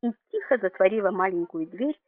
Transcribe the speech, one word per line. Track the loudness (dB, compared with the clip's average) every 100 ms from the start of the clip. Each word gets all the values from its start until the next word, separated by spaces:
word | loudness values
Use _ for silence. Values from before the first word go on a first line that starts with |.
и | -2 -4 _
тихо | -8 0 0
затворила | 0 2 2 4 0
маленькую | 0 0 0 -4 -6 -8
дверь | -4 -4 -4